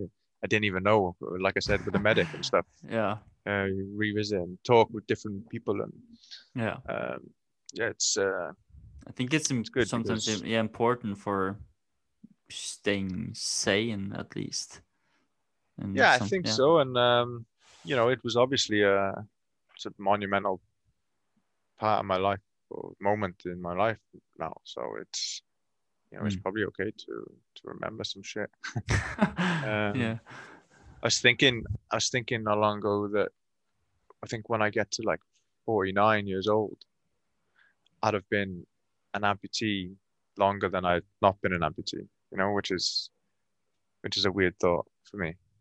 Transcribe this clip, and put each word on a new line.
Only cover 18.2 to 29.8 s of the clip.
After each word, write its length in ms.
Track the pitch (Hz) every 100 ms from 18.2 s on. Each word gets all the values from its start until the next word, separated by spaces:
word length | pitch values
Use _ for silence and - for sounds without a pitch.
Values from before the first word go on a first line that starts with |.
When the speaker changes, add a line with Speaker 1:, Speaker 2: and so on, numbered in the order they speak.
Speaker 1:
was 120 | 120 117
obviously 460 | 127 135 - 104
a, 320 | 101 98 98 110 107 _ _ _ _ -
it's 100 | 104
a 80 | -
monumental 640 | 98 104 98 98 98 92 _ _ _ _ _ _ _ _ _ _ _ -
part 200 | 107 107
of 60 | 101
my 120 | 92
life 220 | 98 98 _ _ -
or 240 | - - -
moment 440 | 101 107 95 87 90
in 160 | 90
my 140 | 87 90
life 240 | 110 107 _ - _ -
now. 140 | 80 -
So 320 | - - 62 53
it's, 400 | - - - - - _ _ _ _ _ _
you 60 | 101
know, 60 | 104
it's 100 | 95
Speaker 2:
Mm. 40 |
Speaker 1:
probably 220 | 95 107 98
okay 260 | - 101
to, 140 | - - 57 - - _ -
to 60 | -
remember 380 | - - 110
some 200 | - -
shit. 260 | - 107 104 _ - -
<laughs> 140 | -
Speaker 2:
<laughs> 760 | - - - 208 - 180 170 131
Speaker 1:
Um, 320 | 107